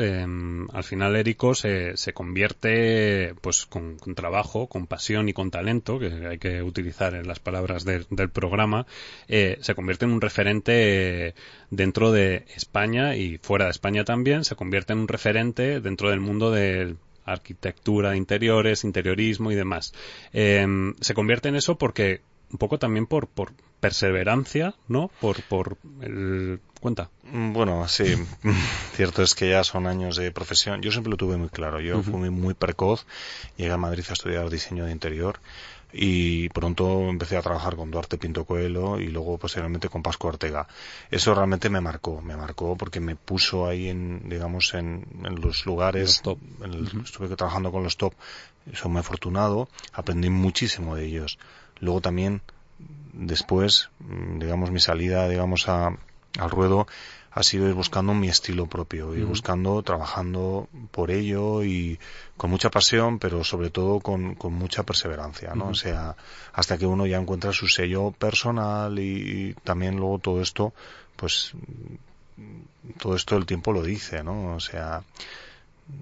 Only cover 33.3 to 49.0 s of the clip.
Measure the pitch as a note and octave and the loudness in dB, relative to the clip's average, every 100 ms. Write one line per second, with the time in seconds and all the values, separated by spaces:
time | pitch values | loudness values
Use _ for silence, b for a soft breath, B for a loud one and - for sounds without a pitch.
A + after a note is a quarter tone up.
33.3 | B B - F2 F2 F2 F2 F2 F#2+ F2+ | B B -6 -2 0 0 -2 -4 -6 -4
34.3 | E2+ E2+ D#2+ - F2 E2+ D#2+ D#2+ D#2 F#2 | -2 -2 -4 -6 -6 -4 -4 -4 -4 -4
35.3 | - - B B B B - G2 F2+ E2+ | -4 -12 B B B B -2 2 4 2
36.3 | E2+ E2+ - F2 E2+ F#2 F#2+ F#2 F2+ E2 | 2 -2 -2 -2 2 2 2 0 -2 -2
37.3 | F#2 F2 E2+ F2+ E2+ D#2+ E2 E2 E2 E2 | -2 0 -2 -4 -4 -4 -6 -4 -4 -4
38.3 | E2 D#2+ F2 F2+ F2 F#2+ G2+ F2 E2 E2 | -4 -2 0 0 0 -2 -2 -4 -4 -4
39.3 | E2+ F#2 - E2+ E2+ E2 E2+ E2 E2 E2+ | -4 -4 -4 -4 -4 -4 -4 -4 -4 -4
40.3 | D#2 D#2+ D2 D2 B B B B - A2 | -4 -4 -4 -6 B B B B 2 4
41.3 | G2+ G2 F#2+ A2 G2 E2+ D#2 - D#2 D#2+ | 6 4 2 2 0 -2 -4 -6 -8 -8
42.3 | D2+ D2+ - F2 F2+ F2 F2 E2+ D#2+ - | -8 -10 -6 -4 -4 -4 -4 -4 -6 -4
43.3 | F#2+ - F#2 F2 F2+ F#2 F2+ F2+ F2 - | 0 0 0 0 -2 -2 -4 -4 -6 -6
44.3 | F2 E2+ F2+ - F2 E2+ F2 - F2+ F2+ | -6 -4 0 -2 -2 -4 -6 -10 -12 -8
45.3 | F2 E2 E2+ G2 F2 F#2 F#2+ F#2+ - - | -2 -2 -2 -2 0 2 2 2 2 0
46.3 | F#2 - - G2 E2+ G2+ G#2+ A2+ - F#2+ | -6 -8 -14 -10 -6 -6 -6 -10 -8 -8
47.3 | F#2 F2+ F#2+ F#2 F#2 F2+ - F#2+ - B | -4 -2 -2 -2 -2 -4 0 -2 -2 B
48.3 | B B B - A2+ F2 F2 | B B B -16 -6 -2 -2